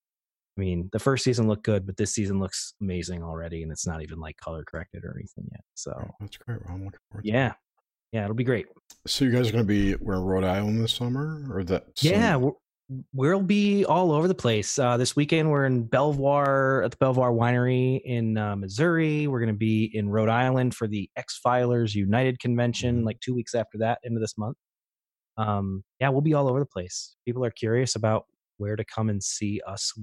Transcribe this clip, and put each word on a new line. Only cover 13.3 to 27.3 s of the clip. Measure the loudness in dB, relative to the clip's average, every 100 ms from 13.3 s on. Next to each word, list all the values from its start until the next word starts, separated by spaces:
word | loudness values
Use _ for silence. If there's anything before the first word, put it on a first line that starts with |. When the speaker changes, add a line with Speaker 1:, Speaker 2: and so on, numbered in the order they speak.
| 2
Speaker 1:
be | 2 4 4 4 4
all | 4 4
over | 4 2
the | 2
place. | 2 2 0 0
Uh, | 2 2
this | 2 0
weekend | 2 4 4
we're | 2 2
in | 2
Belvoir | 2 2 2 2 2 4 4 4 4 2
at | 0
the | 2
Belvoir | 2 4 4
Winery | 4 4 4 4 2 2 0
in, | -2 -2 0 0
uh, | -2 -2
Missouri. | -4 0 2 2 2 0 0
We're | 0
gonna | 0
be | 0 2 2 0
in | -2 0
Rhode | 2 2
Island | 4 2 2 0 -2
for | -4
the | -4 -6 -10
X-Filers | -12 -4 0 2 2 2 0 0
United | 2 2 2 0
convention, | 0 0 0 0 0 0
Speaker 2:
Mm-hmm. | 0
Speaker 1:
like, | -4
two | -4
weeks | -4 -2 -4
after | -4 -2
that, | -2 -2
end | -2 -4
of |
this | -4 -4
month. | -6 -8 _ _ _ _ _ _ _ -6
Um, | -2 0 -2 -4 -8 -2
yeah, | 0
we'll | 2
be | 2
all | 2 2
over | 0
the | -2
place. | -6 -10 -10 -14 _
People | -8